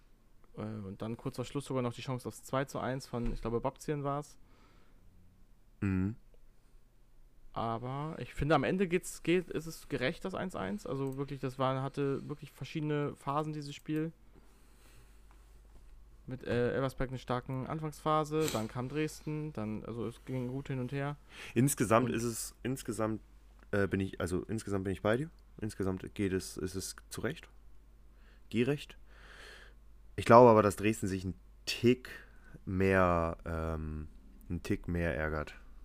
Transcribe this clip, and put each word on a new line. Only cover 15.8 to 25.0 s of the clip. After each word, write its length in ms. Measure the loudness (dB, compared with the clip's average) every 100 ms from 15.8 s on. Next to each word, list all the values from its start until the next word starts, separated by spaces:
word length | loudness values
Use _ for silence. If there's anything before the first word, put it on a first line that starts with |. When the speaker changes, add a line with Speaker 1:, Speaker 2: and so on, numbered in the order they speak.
| -20 -20 -20 -18 -12
Speaker 1:
Mit, 160 | -8
äh, 280 | -2 0 2
Elversberg 380 | 2 -2 -2 -6
eine 80 | -6
starken 480 | -4 -4 -2 -6 -4
Anfangsphase, 840 | -6 -6 -2 2 2 2 0 0
dann 140 | 0 -4
kam 200 | -4 -4
Dresden, 640 | -2 -4 -4 -8 -6 -6
dann, 320 | -6 -6 -6
also 220 | -6 -6 -6
es 180 | -8
ging 240 | -8 -6 -4
gut 200 | -6 -6
hin 120 | -4
und 100 | -4
her. 260 | -4 -4 -6 -12 -16 -2
Speaker 2:
Insgesamt 540 | 2 4 4 6 6 6
Speaker 1:
Und 60 |
Speaker 2:
ist 100 | 0
es, 320 | -2 -4 -8 -6
insgesamt, 560 | -6 -4 -4 -2 0 -2 -8 -20 -20 -20 -2
äh, 160 | 0 2
bin 140 | 2
ich, 200 | 0 -2
also 220 | -2 0 -2
insgesamt 360 | -6 -2 -2
bin 80 | -2
ich 100 | 0